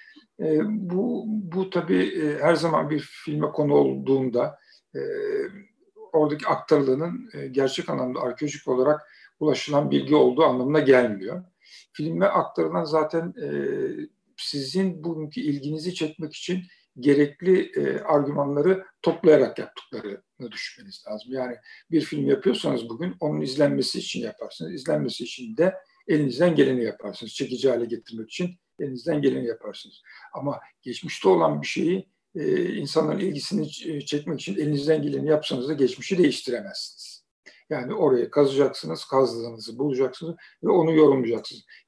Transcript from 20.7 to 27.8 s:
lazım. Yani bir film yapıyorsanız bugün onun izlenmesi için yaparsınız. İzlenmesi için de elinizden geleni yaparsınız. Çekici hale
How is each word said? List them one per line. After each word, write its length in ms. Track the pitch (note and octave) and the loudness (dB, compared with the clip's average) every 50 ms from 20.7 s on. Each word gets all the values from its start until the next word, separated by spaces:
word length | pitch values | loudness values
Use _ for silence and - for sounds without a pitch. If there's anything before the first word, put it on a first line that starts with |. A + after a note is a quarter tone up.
| - - G#2+ G2 G2 - - - | -14 -18 -20 -20 -20 -18 -12 -12
lazım. 240 | G#2+ G#2+ - B2 B2+ | -12 -12 -10 -8 -6
Yani 240 | C3 B2+ B2 A#2+ - _ - - - _ _ | -6 -6 -6 -8 -12 _ -20 -20 -20 _ _
bir 100 | E3 D#3 | 0 0
film 260 | C#3 - - D3 C#3 | 0 0 -4 -2 2
yapıyorsanız 640 | C#3 C#3 C3+ - - A#3 G#3+ - - C3+ A#2+ A2+ A#2 | 2 2 2 2 0 0 2 0 -2 -2 -2 -4 -6
bugün 260 | A2+ A#2 E3+ F#3 - - | -8 -6 -6 -6 -6 -4
onun 200 | - D3+ D3+ D3+ | -4 -2 -2 -2
izlenmesi 580 | D#3 C#3 C3 C#3+ D3 C#3+ C#3+ C#3 B2+ - - - | -4 -4 2 2 2 4 4 2 -2 -2 -2 -6
için 220 | - - - - | -6 -6 -8 -6
yaparsınız. 520 | A#2 G#2+ G#2+ _ - - - - - - F2+ | -6 -8 -8 _ -14 -14 -12 -12 -12 -10 -10
İzlenmesi 520 | - B2+ E3+ D#3 D3+ C#3+ B2 - - - | -8 -4 -2 -2 0 0 -4 -6 -8 -10
için 320 | - - - B2+ A2+ A2 | -10 -10 -12 -12 -12 -2
de 180 | A2+ E3 F#3 F#3+ - - _ _ _ _ - | 2 2 2 0 -2 -16 _ _ _ _ 0
elinizden 460 | D#3+ D3+ D3 C3+ A#2 B2 E3+ F3 E3 | 2 2 2 0 0 2 2 4 6
geleni 300 | C#3+ C#3 C3+ C3 B2+ A#2 | 4 4 4 4 0 -2
yaparsınız. 480 | A2 G2+ - - G#2 F#2+ - A#2 G#2+ - | -4 -4 -8 -12 -14 -12 -12 -14 -14 -6
Çekici 380 | - C#3+ A#2 B2 A#2 B2 C3+ | -6 -6 -6 -4 0 2 2
hale 140 | A#2+ A#2 | 2 2